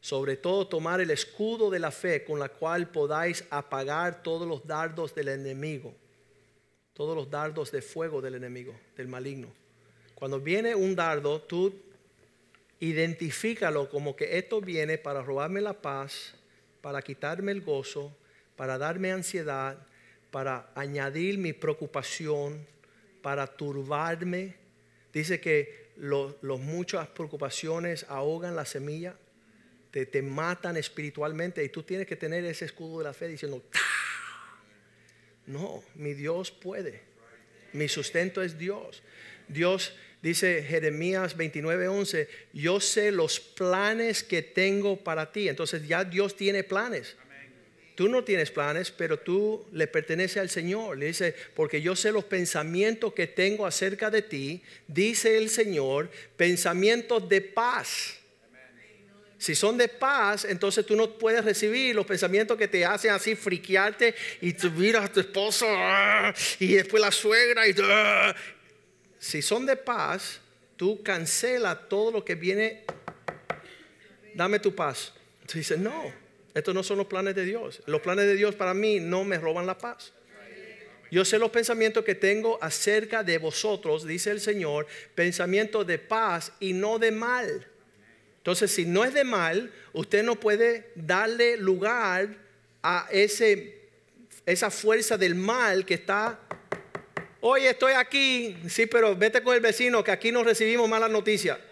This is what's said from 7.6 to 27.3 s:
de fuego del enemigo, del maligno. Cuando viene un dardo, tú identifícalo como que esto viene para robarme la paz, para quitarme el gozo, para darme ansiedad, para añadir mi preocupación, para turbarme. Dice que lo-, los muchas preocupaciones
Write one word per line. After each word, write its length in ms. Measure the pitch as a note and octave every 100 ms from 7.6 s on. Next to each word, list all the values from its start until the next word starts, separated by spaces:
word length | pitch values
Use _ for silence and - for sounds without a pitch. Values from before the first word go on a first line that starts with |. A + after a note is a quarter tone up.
| D3
de 80 | C#3
fuego 400 | - D#3+ E3 D3+
del 140 | C3
enemigo, 440 | B2+ B2 B2 B2 A2+ _ -
del 100 | B2+
maligno. 420 | B2+ C3 C3+ A#2 - _ _ _ _ _
Cuando 260 | - C3+ C3+
viene 340 | C#3+ F#3+ A3+
un 200 | A3+ F#3+
dardo, 460 | F#3 E3 D#3 C#3+ D3+
tú 340 | - F3 F#3+ F#3+ - _ _ _ _ _ _ _ _ _
identifícalo 1080 | E3 D#3 E3 E3 E3 - A3 A3+ F#3 D3+ C#3
como 260 | D3 D3
que 220 | C3+ D3+ F3
esto 240 | F#3 A3
viene 380 | F#3+ E3 D3+ D#3
para 240 | D#3 C#3
robarme 400 | C3 C3+ D3+ G3
la 100 | G#3
paz, 640 | G3+ D3+ C#3 C#3 - - - _ _ _ _
para 180 | D3 C#3
quitarme 500 | C3+ C3+ C#3+ E3+ G3
el 120 | G3+
gozo, 520 | E3 C#3+ C3 D3 C#3+ D3 _ _ _ _
para 200 | C3+ C3
darme 340 | D3 E3+ F#3
ansiedad, 680 | F#3 F3 F#3 D3+ C3+ C3+ - - _ _ _ _
para 400 | C3+ C3+ B2+ -
añadir 640 | - C#3 C#3+ C#3 C#3+ F3+ G3+
mi 160 | F3
preocupación, 1120 | D3+ D#3 D3+ D3 C#3+ C3 - D#3 D3 C#3+ D3+ D3+ _ _ _ _ _
para 240 | C#3 C#3 C3+
turbarme. 1080 | - D3 C#3 C3+ D3 D#3+ E3 F3+ F3+ F#3+ F3+ _ _ _ _ _
Dice 260 | D3+ D#3 E3+
que 480 | E3 D3+ C#3+ - - -
lo-, 420 | C#3+ C#3 C#3 C#3+
los 180 | C#3 C3+
muchas 480 | C#3 E3 F3+ F#3+ D3+
preocupaciones 1000 | - D#3